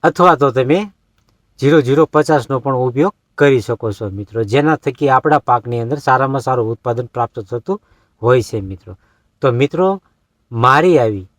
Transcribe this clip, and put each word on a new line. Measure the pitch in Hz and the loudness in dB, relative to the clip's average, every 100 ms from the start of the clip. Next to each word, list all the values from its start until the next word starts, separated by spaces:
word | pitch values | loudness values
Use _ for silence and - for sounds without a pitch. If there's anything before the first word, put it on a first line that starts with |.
અથવા | 156 165 180 160 | -2 2 2 4
તો | 143 | 2
તમે | 123 127 165 208 _ _ _ _ _ _ _ | 0 0 0 -2 _ _ _ _ _ _ _
ઝીરો | 135 160 | 2 2
ઝીરો | 127 139 156 | 2 2 2
પચાસનો | 151 151 151 113 135 | 2 2 0 0 -6
પણ | 139 | -4
ઉપયોગ | 131 127 123 175 - _ | -2 -2 0 -2 -2 _
કરી | - 143 135 | 0 2 2
શકો | 107 117 113 | -2 -6 -6
છો | 98 107 | -6 -8
મિત્રો, | 98 101 113 | -10 -8 -6
જેના | 107 127 147 151 | -2 0 0 0
થકી | - 127 143 | -4 -2 0
આપણા | 131 156 151 | 0 2 0
પાકની | - 123 120 120 | 0 -2 -2 -6
અંદર | 117 143 | -4 -6
સારામાં | 131 131 135 135 | 0 0 0 -4
સારું | 123 127 113 | -2 -2 -2
ઉત્પાદન | 117 127 120 123 | -4 -6 -6 -6
પ્રાપ્ત | - 117 - | -6 -6 -6
થતું | 104 120 - 196 _ _ _ _ | -10 -10 -8 -10 _ _ _ _
હોય | 117 127 | 2 2
છે | 107 113 | 0 -8
મિત્રો. | 95 95 - 95 _ _ _ _ | -10 -14 -16 -20 _ _ _ _
તો | 139 | -2
મિત્રો, | 120 143 165 185 196 _ _ _ _ _ | 0 -2 0 -2 -2 _ _ _ _ _
મારી | 117 123 139 180 160 | 0 2 4 4 4
આવી | 113 101 92 | 2 -4 -12